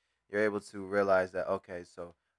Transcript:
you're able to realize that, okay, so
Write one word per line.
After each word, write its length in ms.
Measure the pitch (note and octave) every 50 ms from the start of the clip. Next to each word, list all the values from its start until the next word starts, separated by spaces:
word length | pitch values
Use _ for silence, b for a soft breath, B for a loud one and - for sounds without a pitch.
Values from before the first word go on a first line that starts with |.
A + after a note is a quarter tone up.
| _ _ _ _ _ -
you're 140 | G2+ G#2 G#2+
able 160 | G#2+ G2+ G#2
to 220 | - - - G2+ F#2+
realize 480 | F#2 G2 G2+ G2+ G2 F#2+ F#2 F#2 F#2
that, 160 | F2+ F#2 E2 -
okay, 340 | F#2+ F#2+ _ - F#2 F2 F2
so 280 | - - - F2 F2 F2 _ _ _ _